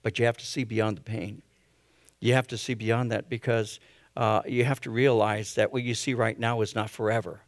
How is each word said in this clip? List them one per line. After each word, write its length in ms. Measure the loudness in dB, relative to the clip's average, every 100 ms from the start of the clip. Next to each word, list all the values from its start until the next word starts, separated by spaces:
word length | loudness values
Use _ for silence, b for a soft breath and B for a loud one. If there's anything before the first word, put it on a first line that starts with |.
But 160 | -4 2
you 80 | 0
have 100 | 0
to 100 | -8
see 180 | -6
beyond 340 | -2 0 0 -2
the 40 |
pain. 400 | -8 -8 -8 -12 _ b b b b b b b
You 140 | 2
have 120 | 2 0
to 100 | -8
see 160 | -6
beyond 360 | -4 0 0 0
that 160 | -2 -4
because, 520 | -6 0 0 -2 -8 b b b -2
uh, 260 | 2 2 2
you 180 | 2
have 160 | 2 0
to 80 | -2
realize 640 | 2 4 6 4 2 -2
that 180 | 0 2
what 100 | 0
you 120 | -2
see 200 | -2 -2
right 240 | 0 0 0
now 220 | 0 0
is 140 | 0
not 160 | -2 -6
forever. 500 | -2 0 0 -2 -14